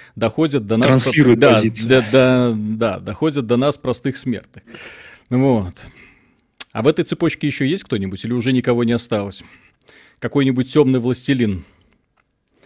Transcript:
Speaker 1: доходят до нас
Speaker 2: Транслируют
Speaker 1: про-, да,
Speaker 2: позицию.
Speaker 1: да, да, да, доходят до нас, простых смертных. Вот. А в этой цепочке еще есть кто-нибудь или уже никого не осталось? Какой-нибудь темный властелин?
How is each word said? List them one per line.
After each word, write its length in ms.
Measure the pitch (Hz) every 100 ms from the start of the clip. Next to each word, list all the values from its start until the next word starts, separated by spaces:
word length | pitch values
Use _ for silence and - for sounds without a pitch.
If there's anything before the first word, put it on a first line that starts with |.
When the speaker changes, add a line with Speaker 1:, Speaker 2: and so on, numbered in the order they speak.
| - -
Speaker 1:
доходят 500 | 113 131 160 139 104
до 100 | 113
нас 260 | 123 131
Speaker 2:
Транслируют 360 | 123 131 131 117
Speaker 1:
про-, 80 | 139
да, 60 | 113
Speaker 2:
позицию. 340 | 110 110 113
Speaker 1:
да, 160 | 131 110
да, 420 | 131 127 127 123 110
да, 440 | 107 110 117 92
доходят 480 | 92 101 156 143 113
до 100 | 120
нас, 200 | 139 139
простых 400 | 127 117 139 131
смертных. 460 | 131 113 - - - - - - - - -
Вот. 440 | 123 135 117 92 - - - - _ _ _ _ - -
А 120 | 110
в 40 | 120
этой 160 | 160 156
цепочке 420 | - 170 - 147
еще 180 | - 135
есть 180 | 190
кто-нибудь 400 | - 107 95 95
или 100 | 110
уже 200 | 123 117
никого 320 | 127 120 120 117
не 80 |
осталось? 500 | 117 - 107 101 - - - _ _ _ - _ _
Какой-нибудь 540 | 131 143 135 127 131
темный 260 | 156 131 131
властелин? 640 | 120 120 - 135 113 95 - _ _ _ _ _ _ _ _ _